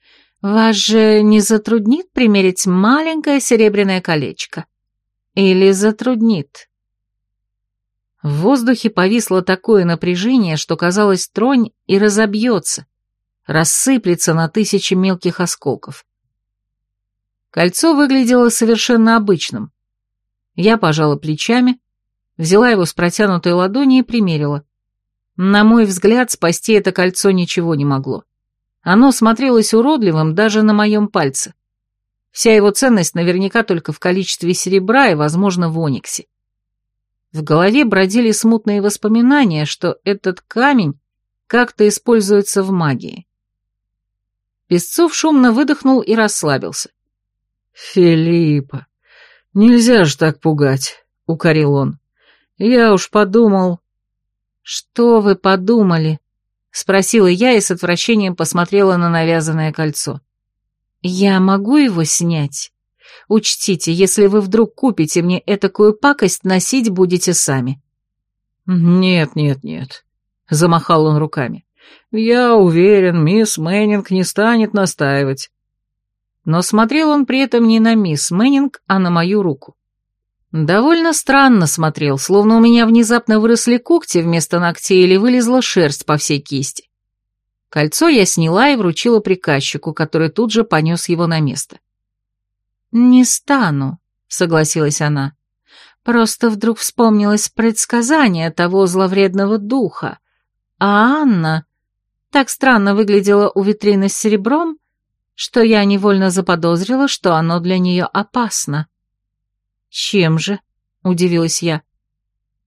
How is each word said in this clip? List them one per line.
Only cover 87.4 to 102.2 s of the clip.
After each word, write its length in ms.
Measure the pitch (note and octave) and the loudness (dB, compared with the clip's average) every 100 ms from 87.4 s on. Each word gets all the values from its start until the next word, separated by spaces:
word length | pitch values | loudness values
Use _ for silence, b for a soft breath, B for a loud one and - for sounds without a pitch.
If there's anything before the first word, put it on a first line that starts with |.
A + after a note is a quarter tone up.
| _ _ _ | _ _ _
Кольцо 400 | D#3 D3+ - E4 | -4 -4 0 2
я 160 | C4+ | 2
сняла 460 | F#3 - D#3+ F3+ C#4 | 2 0 0 2 0
и 60 | C4 | 0
вручила 440 | F#3 D#3+ A#3 A3+ | -2 -2 0 0
приказчику, 720 | G3+ F#3 - C#3 C#3 D3+ - | 0 -4 -2 -2 -4 -8 -10
который 360 | D#3 D#3 D#3+ D#3+ | -6 -4 -2 -2
тут 220 | F3+ A#3 | -2 -2
же 140 | A3 | -2
понёс 440 | A3+ D#3+ D#3 E3+ - | 0 -2 -2 -4 -4
его 200 | E3+ E3+ | -2 -2
на 100 | D#3+ | -2
место. 400 | C#3+ - - - _ _ _ _ _ _ _ _ _ _ _ | -4 -6 -12 -20 _ _ _ _ _ _ _ _ _ _ _
«Не 340 | A#3 B3 B3+ | 2 4 6
стану», 760 | B3 - - C#4 G3 C#3+ C3+ E3 _ _ _ | 4 -2 -2 -2 0 -2 -4 -8 _ _ _
согласилась 760 | - F3+ D#3+ D#3 E3+ D3+ D3+ | -6 0 0 0 -2 -2 -2
она. 340 | D3 D3 C#3 - _ _ b b b b | -4 -4 -6 -12 _ _ b b b b
«Просто 480 | - A#3 A3 - A#3 | -2 0 0 0 -2
вдруг 280 | G#3 A3+ A3 | 0 -4 -4
вспомнилось 680 | - - A3+ G#3+ G#3 G#3 - | -6 0 2 2 0 -2 -4
предсказание 1040 | - A3+ A3+ - A#3+ A#3 D#4 B3+ F3 E3 | -2 -2 -2 -4 -2 0 2 2 0 -4
того 360 | D#3+ F3 F#3+ F#3+ | -4 -2 0 0
зловредного 720 | F#3 F#3+ G3 F#3+ F#3+ G3 A3 | 0 -2 0 0 0 -2 -2
духа. 600 | G#3 C4+ F#3+ - - - _ _ _ _ _ _ | -2 -4 -4 -6 -12 -14 _ _ _ _ _ _
А 400 | G3 G3+ A#3 D4+ | 0 2 2 2
Анна 440 | C#4+ F#3+ D#3+ D#3+ - _ _ _ _ _ | 0 0 -2 -4 -8 _ _ _ _ _